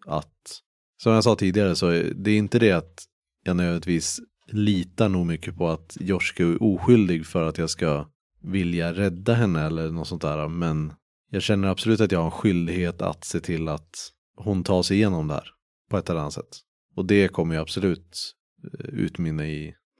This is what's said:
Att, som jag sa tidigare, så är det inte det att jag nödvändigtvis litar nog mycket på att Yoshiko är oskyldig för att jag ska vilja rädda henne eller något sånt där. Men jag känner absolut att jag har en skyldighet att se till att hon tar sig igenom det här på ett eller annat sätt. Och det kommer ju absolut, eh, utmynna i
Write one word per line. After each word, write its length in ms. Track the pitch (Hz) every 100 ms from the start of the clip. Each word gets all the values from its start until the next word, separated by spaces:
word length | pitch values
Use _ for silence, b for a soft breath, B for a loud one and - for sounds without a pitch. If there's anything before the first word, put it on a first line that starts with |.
| -
Att, 540 | 76 - _ - - _ _ _ _
som 100 | 117
jag 120 | 113
sa 120 | 107 107
tidigare, 380 | 95 98 98 82
så 100 | 87
är 240 | 85 82 -
det 200 | 98 107
inte 220 | 101 117
det 140 | 110
att 300 | 87 80 - - _ _ _
jag 120 | - 90
nödvändigtvis 640 | 87 85 87 82 - - - _ -
litar 600 | 107 104 95 90 - 107
nog 180 | 95 85
mycket 300 | 80 - 82
på 120 | 87
att 280 | 80 - -
Yoshiko 420 | 90 92 - -
är 180 | 85 85
oskyldig 640 | 110 90 101 120 95 85 80
för 160 | 90
att 160 | 80 78
jag 120 | 82
ska 360 | - 85 73 73 _ _ _
vilja 500 | - 95 87 85 85
rädda 400 | 85 101 87 101
henne 260 | 117 107 82 78
eller 240 | 80 80
något 180 | 82 76
sånt 140 | 85
där. 260 | 78 76 76
Men 440 | 85 85 78 76 - _ _ _
jag 120 | 98
känner 260 | - 101 95
absolut 320 | 92 113 110
att 120 | 101
jag 60 | 90
har 60 | 82
en 40 |
skyldighet 720 | - 107 87 85 90 87 85
att 220 | 92 82
se 160 | - 85
till 280 | - 80 80
att 420 | 76 - - - - _ -
hon 280 | - 95
tar 180 | 87 92
sig 140 | 87 98
igenom 320 | 107 87 76
det 60 |
här 100 | 71 - _ _ _ _
på 80 | 98
ett 120 | 85
eller 100 | 85
annat 120 | 73
sätt. 260 | - - - _ _ _ -
Och 100 | 92
det 220 | 101 95
kommer 260 | - 82
ju 60 | 80
absolut, 720 | 78 - 92 82 - - - - _ _ - -
eh, 80 | -
utmynna 580 | 120 85 - 82 78 78
i 280 | 76 76 - _ _